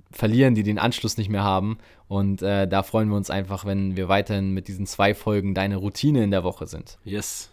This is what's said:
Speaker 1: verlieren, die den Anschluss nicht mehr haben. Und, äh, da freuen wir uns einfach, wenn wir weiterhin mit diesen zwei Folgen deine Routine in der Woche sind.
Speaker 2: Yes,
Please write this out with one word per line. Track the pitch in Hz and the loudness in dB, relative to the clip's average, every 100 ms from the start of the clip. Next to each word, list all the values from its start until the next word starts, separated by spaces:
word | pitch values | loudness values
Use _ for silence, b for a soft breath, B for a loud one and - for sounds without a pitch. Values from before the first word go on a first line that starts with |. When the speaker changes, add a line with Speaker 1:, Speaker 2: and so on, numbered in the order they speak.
| - | -18
Speaker 1:
verlieren, | - 110 117 135 113 | -2 2 6 6 4
die | |
den | 104 104 | 2 2
Anschluss | 117 - 110 - | 0 0 -4 -4
nicht | 104 | -2
mehr | 104 | 0
haben. | 101 95 101 110 b b b | 2 2 0 -6 b b b
Und, | 98 98 98 | 0 0 0
äh, | 95 101 95 | 0 0 2
da | 95 | 0
freuen | 95 110 107 | 0 0 2
wir | 104 | 0
uns | 98 | -2
einfach, | 98 95 98 | -4 -4 -6
wenn | 101 98 98 92 | -2 -2 -2 -2
wir | 92 | 0
weiterhin | 98 101 101 98 | 2 2 -2 -2
mit | 95 92 | -2 -6
diesen | 95 98 | -8 -6
zwei | - 101 | 2 2
Folgen | 104 - 104 98 | 2 0 0 0
deine | 95 98 98 | 0 0 -2
Routine | 101 - 147 139 104 | -4 0 2 4 4
in | |
der | 98 | 2
Woche | 87 - - | 0 -4 -8
sind. | - - - - | -12 -14 -18 -10
Speaker 2:
Yes, | 101 - - - | -8 -8 -10 -14